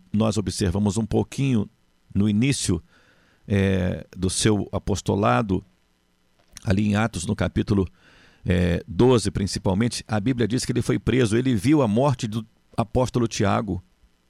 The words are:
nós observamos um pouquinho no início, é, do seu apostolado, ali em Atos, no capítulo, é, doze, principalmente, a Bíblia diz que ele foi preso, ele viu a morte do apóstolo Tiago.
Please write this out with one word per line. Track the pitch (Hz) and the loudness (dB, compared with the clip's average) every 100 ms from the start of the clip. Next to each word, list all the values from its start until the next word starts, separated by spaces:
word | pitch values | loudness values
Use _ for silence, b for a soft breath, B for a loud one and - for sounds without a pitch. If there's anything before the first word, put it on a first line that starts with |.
| - | -4
nós | 104 110 104 | 0 0 0
observamos | 92 - 98 95 104 95 | -4 -2 -2 0 0 0
um | 110 | -2
pouquinho | 110 107 - 139 120 - _ _ _ - | -2 -2 -2 0 0 -2 _ _ _ -6
no | 98 107 | 0 2
início, | 104 131 135 - 85 b b b b b b - | 2 2 0 -2 -4 b b b b b b -4
é, | 101 95 95 90 85 - - | 0 2 0 -2 -4 -10 -4
do | 90 | -2
seu | - 113 104 - | 2 2 2 0
apostolado, | 98 - 101 - 101 110 123 113 90 - _ _ _ _ _ _ _ _ - | -6 -4 -4 -2 0 2 0 0 -2 -4 _ _ _ _ _ _ _ _ -8
ali | - 98 107 | -2 0 2
em | 104 | 0
Atos, | 113 92 85 | 0 -4 -6
no | 107 | -2
capítulo, | 92 - 95 101 90 b b b b b - | -2 -2 0 0 0 b b b b b -2
é, | 90 87 85 - | 0 0 -2 -2
doze, | 82 120 123 98 | 2 4 4 2
principalmente, | - 98 - 101 98 117 - - | -2 -4 -4 -2 0 -2 -4 -4
a | 107 | -2
Bíblia | 101 127 107 | -2 -2 -2
diz | 123 | -2
que | - | -2
ele | 123 | -2
foi | 117 123 | -2 -2
preso, | - 127 120 110 | 0 2 2 2
ele | 131 117 | 2 0
viu | 101 151 | 4 4
a | 123 | 4
morte | 104 143 127 117 | 2 0 0 -4
do | 110 110 _ _ - | -6 -10 _ _ -6
apóstolo | 113 - 127 - 117 | -2 0 0 0 -2
Tiago. | - 101 107 110 92 - _ _ _ _ | 0 0 0 -2 -6 -10 _ _ _ _